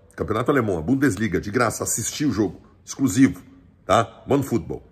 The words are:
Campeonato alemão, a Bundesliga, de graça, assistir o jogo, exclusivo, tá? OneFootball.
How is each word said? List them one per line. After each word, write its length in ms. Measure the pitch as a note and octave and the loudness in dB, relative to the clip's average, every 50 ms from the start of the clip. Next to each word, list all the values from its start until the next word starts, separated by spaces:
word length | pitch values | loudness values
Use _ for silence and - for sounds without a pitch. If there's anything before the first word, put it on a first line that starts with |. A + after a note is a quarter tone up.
| _ - - | _ -16 -8
Campeonato 340 | - F#2+ - G#2 A2 B2+ D#3 | -8 -4 -2 -2 -2 0 2
alemão, 260 | D3 C3+ A2+ G#2 F#2 | 2 2 2 0 -2
a 60 | D#2+ D#2 | -2 0
Bundesliga, 580 | F2 C3+ C3+ C#3+ C3+ F#2+ F#2 A2 G#2 E2+ F2 | 0 0 2 2 0 0 0 -2 -2 -2 -4
de 120 | - G#2 G2+ | -4 -2 -2
graça, 320 | A#2 A#2+ G#2+ - - - | 0 0 0 0 -2 -4
assistir 420 | - - - A2+ - - - D3+ | -4 -4 -4 -4 -6 -6 -2 -2
o 60 | C#3+ G#2 | -2 0
jogo, 280 | G2+ G#2 F2+ - - - - _ _ _ | 0 0 -2 -2 -8 -20 -20 _ _ _
exclusivo, 560 | - - - C#3 A#2+ - B2+ C3+ - - - - - - - - - _ _ _ | -14 -6 -2 -2 0 4 4 4 4 4 0 -14 -20 -20 -20 -20 -20 _ _ _
tá? 400 | - F#2+ A2+ A2 - - - - - | 2 4 4 2 2 -4 -12 -4 0
OneFootball. 540 | B2+ C#3+ C3 - A#2+ G#2+ D#2+ - - - - - | 0 0 0 0 -2 -4 -4 -4 -10 -12 -12 -18